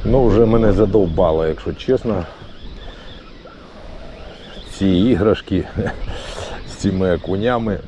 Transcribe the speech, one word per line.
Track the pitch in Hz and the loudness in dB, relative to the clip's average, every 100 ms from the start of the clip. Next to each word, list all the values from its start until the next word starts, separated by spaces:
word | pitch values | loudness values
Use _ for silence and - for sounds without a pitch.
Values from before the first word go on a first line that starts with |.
Ну, | 107 127 120 | 4 4 6
вже | 101 113 | 6 6
мене | 117 110 | 6 6
задовбало, | 92 107 107 90 80 87 80 80 | 6 4 4 2 2 2 2 0
якщо | 78 - | -2 -6
чесно, | 78 - 131 120 98 82 - - - - - - - - - 1077 - - - - - - - - - - - - - - | -6 -2 -2 0 -4 -6 -14 -18 -16 -14 -14 -16 -16 -18 -18 -18 -20 -20 -20 -20 -18 -16 -16 -16 -16 -16 -16 -18 -16 -14
ці | - 98 | 0 2
іграшки | 90 113 98 104 90 - 92 - - 110 - - - | 4 4 4 4 2 0 -4 -2 -4 -6 -4 -8 -8
<laughs> | - - - - - | -10 -12 -12 -12 -12
з | |
цими | - 101 92 92 85 | -4 -2 0 0 0
окунями. | 82 95 113 120 113 90 | -2 -2 0 0 -2 -4